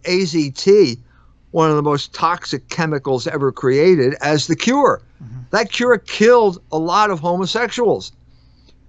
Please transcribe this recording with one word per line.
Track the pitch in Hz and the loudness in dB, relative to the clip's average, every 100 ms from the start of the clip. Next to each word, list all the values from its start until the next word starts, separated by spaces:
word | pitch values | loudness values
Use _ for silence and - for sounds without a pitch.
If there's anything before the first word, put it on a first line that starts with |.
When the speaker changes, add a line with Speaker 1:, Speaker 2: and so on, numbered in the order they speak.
| 160 | -4
Speaker 1:
A | 180 185 | -2 -2
Z | 160 143 | -2 -4
T, | - 190 208 151 113 - _ _ _ _ | -2 4 6 4 0 -14 _ _ _ _
one | 165 160 | 0 2
of | 151 | 2
the | |
most | 147 143 - | 0 -2 -6
toxic | - 165 175 - 143 - | -4 -4 -4 -8 -10 -8
chemicals | - 160 147 139 127 123 | -6 -4 -4 -2 -4 -4
ever | 135 135 | -4 -4
created, | - 131 135 170 175 127 143 | -2 0 2 4 4 2 -2
as | 143 151 - | -2 -2 -2
the | 165 | -2
cure. | 220 277 254 - - - | 0 2 2 0 -8 -20
Speaker 2:
Mm-hmm. | 113 127 123 | -18 -18 -4
Speaker 1:
That | 202 220 | -4 -2
cure | - 247 233 | -2 0 0
killed | - - 220 247 214 175 - | -2 2 4 6 4 -2 -6
a | 156 | -6
lot | 165 190 214 | 0 0 0
of | 175 | -2
homosexuals, | 170 175 190 226 240 - 226 113 - - _ - _ _ _ _ | -2 -2 -2 -4 -4 -2 0 0 -4 -20 _ -20 _ _ _ _